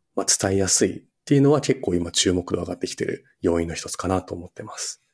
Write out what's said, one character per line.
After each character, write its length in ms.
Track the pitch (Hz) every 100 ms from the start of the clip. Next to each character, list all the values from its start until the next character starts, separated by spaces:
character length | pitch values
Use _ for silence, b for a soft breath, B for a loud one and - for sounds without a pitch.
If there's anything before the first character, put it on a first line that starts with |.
| _ -
ま 80 |
あ、 20 | 95
伝 280 | - 98
え 20 | 98
や 140 | 95
す 160 | - 101
い 140 | -
っ 40 | _ _ -
て 100 | 143
い 40 |
う 20 |
の 100 | 139
は 80 | 143
結 220 | - -
構 140 | - 90
今 160 | 87
注 200 | - 95
目 240 | 90 - 90
度 60 |
上 40 | 90
が 80 | 90
っ 20 |
て 100 | 92
き 80 | -
て 80 |
る 220 | - - _ _
要 180 | 90 85
因 80 | 85
の 60 |
一 160 | 80 -
つ 80 | -
か 100 | 90
な 140 | 92
と 120 | -
思 140 | 92 87
っ 40 |
て 120 | -
ま 120 | - -
す。 240 | - - _